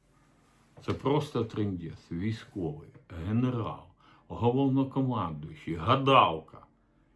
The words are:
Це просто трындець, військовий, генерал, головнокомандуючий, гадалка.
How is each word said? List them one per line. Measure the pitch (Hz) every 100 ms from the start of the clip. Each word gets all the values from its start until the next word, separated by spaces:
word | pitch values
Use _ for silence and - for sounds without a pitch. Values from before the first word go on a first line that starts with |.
| _ _ _ _ _ _ _ - -
Це |
просто | - 135 151 147 123
трындець, | 113 110 104 90 80 78 -
військовий, | 85 104 110 - 104 82 73 76 - - 87 87
генерал, | 113 127 120 90 - - _ - - -
головнокомандуючий, | - 117 127 139 135 135 139 131 117 85 76 78 78 -
гадалка. | 80 80 139 135 131 92 80 - - - _ _ _ _